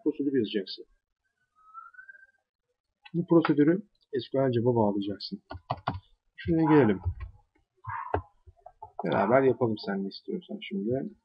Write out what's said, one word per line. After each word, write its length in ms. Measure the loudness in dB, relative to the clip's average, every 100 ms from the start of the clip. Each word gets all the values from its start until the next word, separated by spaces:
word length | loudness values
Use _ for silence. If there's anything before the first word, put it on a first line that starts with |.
prosedür 340 | -2 -2 -2 0
yazacaksın. 460 | 0 -2 -6 -10 -16 _ _ _ _ _ _ _ _ -20 -20 -20 -20 -20 _ _ _ _ _ _ _ _ -10
Bu 140 | -6 4
prosedürü 540 | 4 6 4 4 2 -2 _ _
S 180 | -8 -4
Q 80 | 0
L 120 | 2
ceba 240 | 2 2 2
bağlayacaksın. 680 | 2 0 -4 -6 -10 -12 -12 -12 -8 -8 -6 -8 -12 _ _ -10
Şuraya 300 | -2 2 4
gelelim. 300 | 6 6 2 -4 -8 -10 -16 _ _ _ _ -12 -10 -6 -6 -6 _ -20 _ -20 -20 -18 -10 -4
Beraber 360 | 0 2 4
yapalım 360 | 4 2 0 -2 -4
sen 180 | -6
ne 40 | -6
istiyorsan 520 | -10 -10 -10 -10 -14
şimdi. 480 | -10 -6 -4 -4 -6 -12